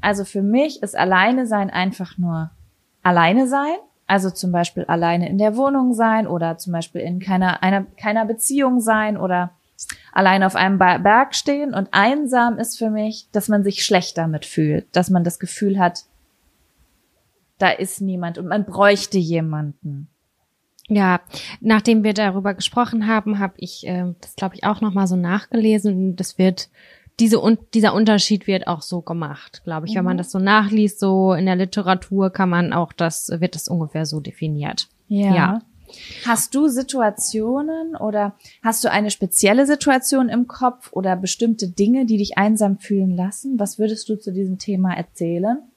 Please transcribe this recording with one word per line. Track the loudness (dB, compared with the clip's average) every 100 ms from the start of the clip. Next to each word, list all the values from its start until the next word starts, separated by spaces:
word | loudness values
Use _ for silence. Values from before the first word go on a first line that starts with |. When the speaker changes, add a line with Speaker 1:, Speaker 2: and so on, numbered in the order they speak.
Speaker 1:
Also | 0 -2
für | -2 -2
mich | 2 2 2 -2
ist | -8 -2
Alleine | 2 4 4 2 0
sein | -2 -2
einfach | -2 -4 -4 -10 -4
nur | -4 -2 -6 _ -20 _ _ _
Alleine | 2 4 4 4 2
sein. | 0 -2 -4 -8 _ _
Also | 0 0
zum | -4 -2
Beispiel | 0 -2 -4 -2
alleine | 0 0 0 0
in | 2
der | 0
Wohnung | 2 0 2 0
sein | 2 2 2 0
oder | -2 -2 -4
zum | -6
Beispiel | -6 -6 -8
in | -6 -6
keiner, | -2 0 0 0
einer, | 0 0 -2 -8
keiner | -4 -2
Beziehung | -2 -4 -2 0 2 2
sein | 2 0 0 -2
oder | -2 -2 -2 _ _ _ -16 -16 -6
allein | 0 4 4
auf | 2 2
einem | 2 4
Ba-, | 4 4
Berg | 4 4 4
stehen. | -2 -2 -2 -2
Und | -4 0
einsam | 2 2 2 0 2 2 0
ist | -6 -4
für | -4
mich, | -2 -4 -6 -6
dass | -4 0
man | 2
sich | 2 -2
schlecht | 2 0 0 -4
damit | -2 -4 -6
fühlt, | -2 0 0 -2 -2
dass | 2
man | 2
das | 2 -4
Gefühl | -12 -4 -2 2
hat, | 0 0 -18 _ _ _ _ _ _ _ _ _ _ _ _ _ _ _
da | 0
ist | 0 -6 -6
niemand | -6 -6 -6 -8
und | -4
man | -2
bräuchte | -2 4 4 4 0 -2
jemanden. | 0 0 -2 -4 -6 -8 -10 -10 -14 _ _ _ _ _ _ _ _
Speaker 2:
Ja, | 2 2 2 _ -18 -16 -6
nachdem | 2 2 4 4
wir | 2
darüber | 0 0 0 -4
gesprochen | -4 -4 -2 0 0 0
haben, | 0 0 -2
hab | -2 -6
ich, | -14 -12 -8
äh, | -6 -6 -8
das, | -16 -8
glaub | -8
ich, | -4
auch | -4 -2
noch | -2
mal | 0 0
so | 0
nachgelesen. | 0 -2 -2 0 2 2 0 0 -2
Und | -4
das | -8 2
wird, | 2 2 -10 _ -20 -20 _ 0
diese | 4 4
Un-, | 4 2 0
dieser | 2 2
Unterschied | 4 4 4 4 0 0
wird | -2 -2
auch | -6
so | -6 -8
gemacht, | -6 -6 -6 -10 -18 -16
glaub | -10 -8
ich. | -4 -2
Wenn |
man | 0
Speaker 1:
Mhm. | 0
Speaker 2:
das | -2
so | 0
nachliest, | 4 4 4 2 2 2
so | 0 2 2
in | 2 2
der | 0
Literatur | 0 -2 0 -2 0 0 0
kann | 0 0
man | 2 0
auch | 0 -4
das, | -2 -4 -4 -8 -4
wird | -4 -4
das | -6
ungefähr | -4 -4 -6 -6
so | -6
definiert. | -10 -8 -6 -4 -6 -8 -10 _ _
Speaker 1:
Ja. | 0 4
Speaker 2:
Ja. | 4 4 0 -6 _ -20 -20 -20 -12
Speaker 1:
Hast | -2 -2 0
du | 2 2
Situationen | 2 -4 0 0 0 -4 -2 -2 -2 -2 -4 -6 -6
oder | -4 -2 -2 -6 -20 _
hast | -2 0
du | 0
eine | 0 -2
spezielle | -2 -2 2 4 4 4
Situation | 2 2 2 2 0 0
im | 0 -2
Kopf | 0 -2 -2 -10
oder | -4 -2 -2
bestimmte | -2 -2 0 0 -4
Dinge, | 0 2 2 2
die | 0
dich | 0 0
einsam | 0 2 2 0
fühlen | -2 0 0
lassen? | -2 -4 -6 -6 -4
Was | -4 -2
würdest | -4 -4 -6
du | -8
zu | -6
diesem | -6 -4 -6
Thema | -4 -2 -2 -4
erzählen? | -10 -6 -4 -2 -2 -4 -8